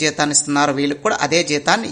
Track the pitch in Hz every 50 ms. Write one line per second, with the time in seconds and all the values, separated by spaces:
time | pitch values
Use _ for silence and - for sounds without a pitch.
0 | 156 151 147 - 151 147 143 - - 147 143 143 147 143 135 139 143 143 147 -
1 | - 214 214 - 147 143 160 175 170 143 147 143 - - 190 220 226 156